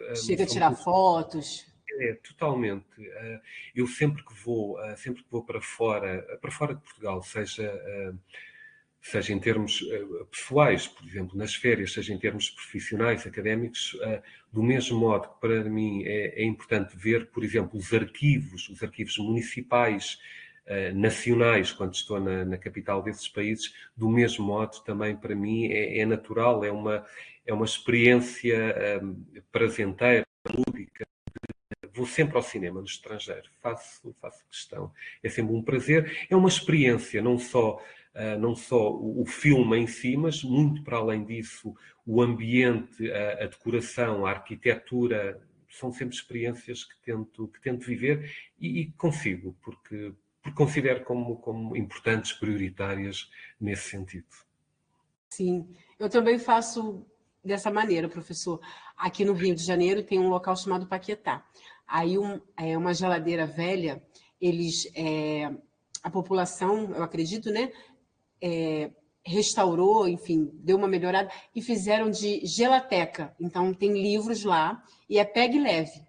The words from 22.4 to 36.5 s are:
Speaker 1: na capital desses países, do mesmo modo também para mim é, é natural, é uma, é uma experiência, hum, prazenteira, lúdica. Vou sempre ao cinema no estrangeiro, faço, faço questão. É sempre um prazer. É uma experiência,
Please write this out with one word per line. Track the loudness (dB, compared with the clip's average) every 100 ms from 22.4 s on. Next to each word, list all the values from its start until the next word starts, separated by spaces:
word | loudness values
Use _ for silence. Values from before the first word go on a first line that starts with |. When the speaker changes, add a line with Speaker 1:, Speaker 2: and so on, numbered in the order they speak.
| -2
Speaker 1:
na | -4
capital | -8 -8 -4 -2
desses | -4 -6 -8
países, | -4 -2 -4 -6 -12 -16 -2
do | 2
mesmo | 6 4 2 -2
modo | 0 -2 -6
também | -8 -4 -4 -4
para | -6
mim | -4 -2 0 0
é, | 0 0 2
é | 2
natural, | 0 -2 2 4 4
é | 0
uma, | -2 -2 -2 -4 -18 -20 -12 -4
é |
uma | 0 0
experiência, | -2 2 6 8 8 4 -2 0 2 0 0 -2 -2
hum, | -6 -10 -14 -20 -4
prazenteira, | 0 2 2 -2 2 4 4 2 _ -4
lúdica. | -2 0 -4 -10 -14 -16 _ -18 -14 -14 -14 -16 -18 -10
Vou | -6 -2
sempre | 2 2 2
ao |
cinema | -2 -4 -6 -6
no | -10
estrangeiro, | -12 -12 -10 -10 -12 -14 _
faço, | -8 -8 -12 -20 -20 -16
faço | -16 -16 _
questão. | -16 -12 -12 -12 -14 -18 -8
É | -4
sempre | -2 0 -2
um |
prazer. | 0 0 4 4 4 -4 4
É | 6
uma |
experiência, | 6